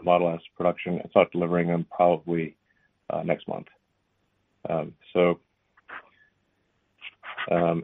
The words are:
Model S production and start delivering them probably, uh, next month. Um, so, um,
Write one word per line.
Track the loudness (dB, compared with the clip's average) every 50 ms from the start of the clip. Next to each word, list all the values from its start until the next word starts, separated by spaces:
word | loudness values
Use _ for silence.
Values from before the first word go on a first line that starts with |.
| 2
Model | 2 4 4 4 2
S | -2 -4 -8 -16 -8
production | -2 -2 -2 0 -2 -4 -6 -6 -6
and | -6 2
start | 4 4 4 4
delivering | 2 -2 -2 0 0 0 0 0
them | 0 -2 -4 -6
probably, | 0 2 4 4 4 2 0 -4 -4 -4 -4 -6 -8 _ _ _ _ _ _ _ _ _ _ -8
uh, | -8 -6 -4
next | -4 -4 -4 -6 -10
month. | -12 -12 -12 -16 _ _ _ _ _ _ _ _ _ _ _ _ _ _ _ _ _ _ -8 -6
Um, | -4 -4 -4 -6 -12 _ _ -4 0
so, | 2 2 2 2 0 _ _ _ _ _ _ _ _ _ -18 -18 -18 -18 _ _ _ _ _ _ _ _ _ _ _ _ _ _ _ _ _ _ _ -20 -20 -20 _ -18 -16 -12 -12 -4 -2
um, | 0 2 2 0 0 -2